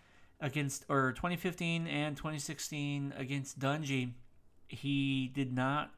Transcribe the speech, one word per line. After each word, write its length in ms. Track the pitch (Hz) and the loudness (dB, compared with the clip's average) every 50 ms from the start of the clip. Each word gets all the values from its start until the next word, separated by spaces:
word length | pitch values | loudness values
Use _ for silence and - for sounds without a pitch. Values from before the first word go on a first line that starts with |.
| - - - - - - - - | -20 -20 -20 -20 -20 -20 -12 -4
against, 440 | 156 139 - 151 143 139 - - - - | -4 -2 0 2 0 0 -2 -4 -2 2
or 240 | 147 139 131 127 123 | 4 6 6 4 2
twenty 240 | - - 175 180 | 2 0 0 0
fifteen 500 | 170 - 180 165 - 175 165 165 165 165 | 0 0 -2 -2 0 0 0 2 0 0
and 300 | 160 143 147 151 151 143 | 0 0 0 0 0 -2
twenty 220 | 143 - 156 156 147 | -2 -4 -4 -4 -4
sixteen 720 | 143 - 156 - - - 156 147 143 143 143 143 139 139 139 | -4 -4 -6 -6 -6 -6 -2 -2 0 0 0 0 -2 -4 -4
against 420 | - 135 123 139 139 131 - - - | -4 -4 -2 -2 -2 -2 -4 -6 -2
Dungey, 540 | 135 135 143 156 156 135 135 131 127 123 123 - - - - - - - - - - - | 0 2 2 2 0 0 2 2 0 0 -4 -8 -16 -20 -20 -20 -20 -20 -20 -20 -18 -14
he 640 | - - - 139 143 139 139 139 135 135 131 127 131 | -12 -6 -2 0 2 2 4 4 2 2 0 0 0
did 180 | 143 135 123 127 | -2 -2 0 2
not 380 | 127 127 135 139 147 - - - | 2 2 2 2 2 0 -2 -6